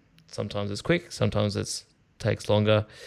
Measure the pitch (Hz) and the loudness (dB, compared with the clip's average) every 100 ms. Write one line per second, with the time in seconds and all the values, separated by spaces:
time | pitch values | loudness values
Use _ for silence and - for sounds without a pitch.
0 | _ _ - - 104 104 101 101 - - | _ _ -14 -8 -6 -4 -6 -4 0 0
1 | - - 101 104 104 98 98 - - _ | -2 -2 0 2 0 -2 -4 -8 -12 _
2 | _ - 104 101 - 107 107 107 104 - | _ -4 -2 -2 2 4 6 4 2 -8